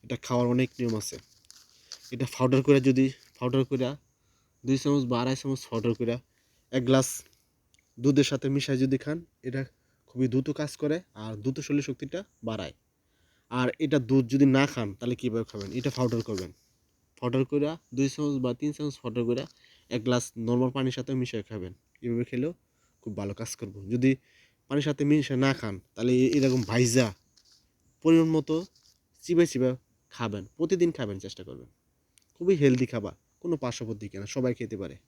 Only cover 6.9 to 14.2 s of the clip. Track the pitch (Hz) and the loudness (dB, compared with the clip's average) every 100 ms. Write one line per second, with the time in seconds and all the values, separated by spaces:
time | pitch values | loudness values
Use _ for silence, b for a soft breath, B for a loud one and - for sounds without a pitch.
6.9 | 135 127 - - _ _ _ _ _ _ | 4 4 -4 -14 _ _ _ _ _ _
7.9 | - 123 143 135 135 139 139 135 135 131 | -2 2 4 4 2 -2 -2 0 0 2
8.9 | 131 - 160 170 _ 127 131 131 _ _ | 0 -2 -8 -10 _ -10 -8 -10 _ _
9.9 | _ _ 123 127 123 135 147 151 - 147 | _ _ -2 0 0 -2 -4 -6 -4 -2
10.9 | 160 - - 110 107 110 135 139 147 139 | -2 -6 -14 -10 -6 -6 -6 -2 -2 -2
11.9 | 127 143 170 202 _ 110 107 85 - _ | -8 -8 -10 -12 _ -8 -6 -8 -12 _
12.9 | _ _ _ _ _ _ 120 127 - 151 | _ _ _ _ _ _ -2 -2 0 0
13.9 | 147 120 135 | 0 4 2